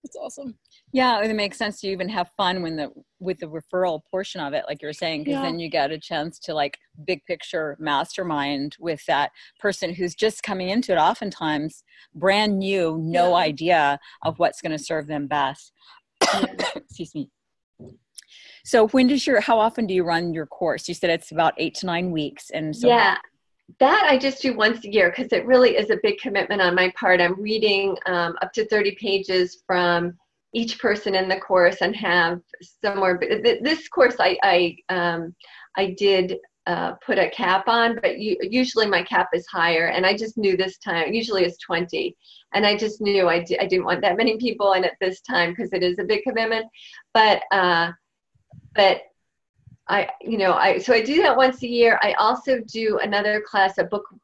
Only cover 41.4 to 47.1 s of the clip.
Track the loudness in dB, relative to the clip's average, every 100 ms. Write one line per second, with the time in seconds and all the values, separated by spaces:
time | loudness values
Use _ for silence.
41.4 | 0 -2 -4 -4 -2 -4 -6 -8 -20 -20
42.4 | _ 0 2 2 -2 -2 0 2 4 2
43.4 | -2 -4 0 0 0 0 0 2 0 0
44.4 | -4 0 2 2 0 -2 -4 -4 -4 0
45.4 | 0 -2 -4 0 0 -2 -2 -2 -2 -2
46.4 | -2 -2 -6 _ -20 -20 _